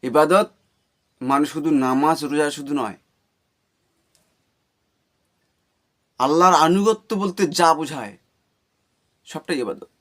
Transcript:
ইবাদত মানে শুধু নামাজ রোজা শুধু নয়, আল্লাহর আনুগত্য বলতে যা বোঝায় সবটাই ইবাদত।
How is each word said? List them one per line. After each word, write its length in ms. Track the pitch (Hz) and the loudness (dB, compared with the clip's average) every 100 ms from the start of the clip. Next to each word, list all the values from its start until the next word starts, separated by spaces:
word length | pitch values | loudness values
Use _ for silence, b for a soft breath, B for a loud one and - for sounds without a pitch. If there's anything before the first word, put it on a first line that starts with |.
ইবাদত 440 | 131 127 151 185 214 _ _ _ _ _ _ _ | 0 2 4 2 0 _ _ _ _ _ _ _
মানে 240 | 127 139 147 | -2 0 0
শুধু 240 | 156 151 147 131 | -4 -2 0 0
নামাজ 320 | 131 151 160 143 | 0 0 0 -2
রোজা 180 | 147 151 | -2 -2
শুধু 220 | 143 139 147 | -4 -8 -6
নয়, 160 | 113 92 _ _ _ _ _ _ _ _ _ _ _ _ _ _ _ _ _ _ _ _ _ _ _ _ _ _ _ _ _ _ _ _ | -6 -10 _ _ _ _ _ _ _ _ _ _ _ _ _ _ _ _ _ _ _ _ _ _ _ _ _ _ _ _ _ _ _ _
আল্লাহর 360 | 131 156 180 170 160 | 0 4 4 6 4
আনুগত্য 440 | 185 202 220 _ 208 | 2 0 -2 _ -6
বলতে 260 | 196 180 180 165 | -4 -2 -4 2
যা 120 | 170 | 2
বোঝায় 400 | 156 156 147 107 - _ _ _ _ _ _ _ _ _ _ - | 2 -2 -10 -12 -16 _ _ _ _ _ _ _ _ _ _ -16
সবটাই 320 | 156 - 156 | -16 -6 -6
ইবাদত। 320 | 120 - - _ | -4 -8 -14 _